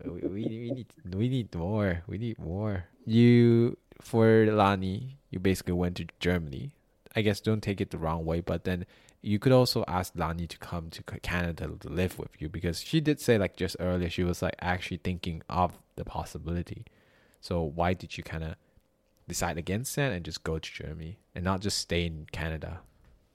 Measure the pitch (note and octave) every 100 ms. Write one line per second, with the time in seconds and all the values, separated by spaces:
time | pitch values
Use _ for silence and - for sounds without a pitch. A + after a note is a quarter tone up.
0 | - F2 E2+ F#2+ A#2 A2+ A#2+ B2+ A2 -
1 | F#2 F#2+ B2 C3 G#2+ E2+ E2 A2 G2+ E2+
2 | - F#2 A#2 - D#2 F2+ G#2+ F#2+ E2+ _
3 | - A2+ A#2+ A#2+ A#2+ A#2 A#2 - _ -
4 | - A#2 A2+ A2 G#2+ G#2+ G2 G2 F#2 G2
5 | C3 C3+ _ F#2 F#2+ F#2 - F2 F2+ F2+
6 | E2+ - F2 F2+ D#2 C2+ C#3 - _ _
7 | _ - G#2+ G2+ - A2 G#2 F#2+ G2 E2
8 | D#2+ E2 E2 E2+ F2 E2+ F#2+ F2+ F2+ -
9 | - _ G#2 G#2 C3+ B2+ B2+ A#2+ G#2 F2+
10 | F#2 - E2 E2 E2+ - - F2 D#2+ -
11 | - - - F2+ F2 D#2+ D2+ D#2 - E2
12 | F#2 - - - D#2 F2 F2 D#2+ - D#3+
13 | D3+ D3+ - A2+ F#2 - F#2 - F2+ F2+
14 | F2 - F2+ E2+ F2+ - F2 F2+ - F2+
15 | - F2+ - D#2+ - F2 F2+ - _ -
16 | - - - D#2 D2+ F2 E2+ - - _
17 | _ _ _ _ - F2 D#2+ D#2 E2+ F#2
18 | E2 - - D#2+ D#2+ - _ _ _ _
19 | _ _ - F2 F2 D#2+ E2 G2 C3+ -
20 | C#3+ F2+ E2 D#2+ - D#2+ - - D2 D#2+
21 | D#2+ F#2 _ - F2+ F#2+ G2 - - F2
22 | E2+ D#2 D#2 - D#2+ D#2+ D#2+ E2 - _
23 | _ _ _